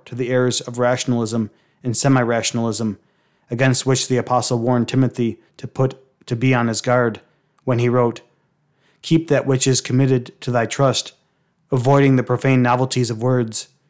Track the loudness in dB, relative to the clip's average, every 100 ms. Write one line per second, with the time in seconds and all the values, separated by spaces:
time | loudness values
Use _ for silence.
0 | -14 -8 -2 0 0 -2 -6 -2 0 0
1 | 0 -2 -2 -2 -4 -8 _ _ -6 -2
2 | 2 2 2 0 -2 -2 -4 -2 -4 -6
3 | _ _ _ _ _ 0 0 2 0 -2
4 | 0 -2 0 -2 0 -2 0 0 0 0
5 | 0 0 -4 -4 _ -18 -12 -2 -2 -4
6 | _ _ -8 -2 0 2 0 -2 0 2
7 | 2 -4 -14 _ _ _ -4 0 2 2
8 | 0 -2 -14 _ _ _ _ _ _ _
9 | 0 0 2 0 2 0 2 0 0 0
10 | 2 0 -2 -10 -4 -2 -2 0 0 0
11 | -6 -16 _ _ _ _ _ -2 2 4
12 | 6 4 2 -2 2 2 2 2 0 -2
13 | -2 -2 0 0 -2 -6 -12 _